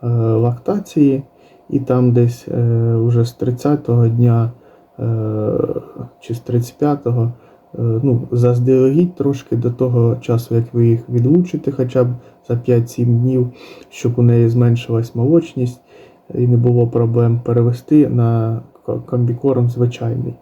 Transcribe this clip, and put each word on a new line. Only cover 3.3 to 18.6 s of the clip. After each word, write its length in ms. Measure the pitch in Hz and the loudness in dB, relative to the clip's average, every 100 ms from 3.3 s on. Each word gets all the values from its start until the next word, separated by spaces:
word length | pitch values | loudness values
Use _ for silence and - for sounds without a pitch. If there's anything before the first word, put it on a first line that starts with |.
тридцятого 760 | - 120 123 143 147 - 120 117 | -2 -6 -2 0 -2 0 2 2
дня, 440 | 113 120 117 117 120 _ - _ - | 2 2 2 0 -6 _ -20 _ -8
е, 600 | 117 113 107 107 107 - - - - - 123 _ | -4 -4 -4 -4 -2 -2 -2 -4 -10 -16 -18 _
чи 140 | - | -12
з 60 | 120 | -12
тридцять 380 | - 120 120 - | -4 -4 -4 -4
п'ятого, 440 | 147 143 123 120 | -2 -2 -2 -2
е, 560 | 117 120 _ _ _ - 117 113 | -2 -4 _ _ _ -6 -4 -2
ну, 260 | 135 120 123 | 0 -2 -2
заздалегідь 840 | 120 120 120 123 131 131 143 175 | 0 2 2 2 2 4 2 0
трошки 420 | - 143 139 - 123 | -2 -4 -4 -4 -4
до 140 | 123 | -4
того 460 | 120 127 123 117 120 | -2 -2 2 0 0
часу, 380 | - 117 120 | -2 -4 0
як 200 | 117 117 | -2 -2
ви 120 | 120 117 | 0 2
їх 220 | 117 - | 2 -2
відлучите, 640 | 123 120 170 180 151 - | -2 2 2 2 -4 -6
хоча 320 | 135 127 127 | -4 -2 0
б 40 | 123 120 - _ _ | 0 -2 -12 _ _
за 80 | 120 | -6
п'ять-сім 640 | 120 120 117 - 120 117 | 0 0 0 -2 0 2
днів, 300 | 123 131 123 - - - - | 2 0 -2 -6 -20 -20 -20
щоб 240 | - 120 120 | -6 -4 2
у 60 | |
неї 260 | 120 120 117 | 4 6 4
зменшилась 680 | 117 120 117 - 117 117 | 4 2 2 0 -4 -4
молочність 680 | 120 120 165 165 - 123 123 _ - - _ _ | -2 2 2 0 -6 -6 -6 _ -20 -20 _ _
і 120 | - 123 | -2 2
не 100 | 120 | 2
було 300 | 120 120 117 | 4 2 0
проблем, 540 | 117 117 117 117 117 | 0 0 2 2 0
перевести 640 | - 120 120 120 - 151 143 | 0 0 0 -2 0 2 4
на 540 | 120 117 117 113 113 | 2 0 0 -2 -6